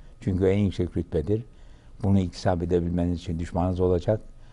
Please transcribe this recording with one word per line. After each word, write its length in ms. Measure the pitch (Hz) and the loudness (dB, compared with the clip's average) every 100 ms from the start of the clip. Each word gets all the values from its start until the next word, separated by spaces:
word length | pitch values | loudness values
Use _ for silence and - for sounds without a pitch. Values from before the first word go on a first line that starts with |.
| - - | -20 -8
Çünkü 260 | - 90 92 | -2 2 4
en 120 | 101 | 4
yüksek 380 | 101 - 87 - | 2 0 -2 -2
rütbedir. 480 | 82 85 76 107 123 - - - - - | -2 -2 0 -2 -4 -16 -20 -20 -20 -4
Bunu 160 | 98 98 | 2 2
iktisap 440 | 90 - 101 90 | 2 -2 -2 0
edebilmeniz 560 | 87 87 87 87 87 85 | 2 0 2 0 0 -2
için 200 | - 82 | -4 -6
düşmanınız 420 | 85 92 90 90 | -4 -2 0 2
olacak, 400 | 90 90 90 107 - - - | 2 2 2 -2 -2 -20 -20